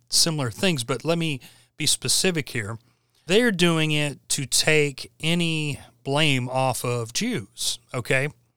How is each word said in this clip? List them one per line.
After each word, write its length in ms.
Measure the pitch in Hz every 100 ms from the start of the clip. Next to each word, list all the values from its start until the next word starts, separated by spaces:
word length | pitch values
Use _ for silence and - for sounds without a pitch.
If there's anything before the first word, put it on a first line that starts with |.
| _
similar 440 | - 170 151 123
things, 320 | - 190 151 117
but 180 | 127
let 140 | 151 170
me 240 | 165 131 - - _ -
be 120 | 151
specific 600 | - 120 - 190 165 -
here. 280 | 123 104 113 _ _ _ _ -
They're 260 | 202 247
doing 400 | 175 175 160 156
it 280 | 151 147 - -
to 160 | - 135
take 640 | - - 156 143 131 - -
any 600 | 156 175 165 160 151 127 - _
blame 440 | - 143 156 131 123
off 380 | 131 131 - 127
of 280 | 120 117
Jews, 680 | - 233 180 95 - - - _
okay? 360 | 131 - 135 147 - _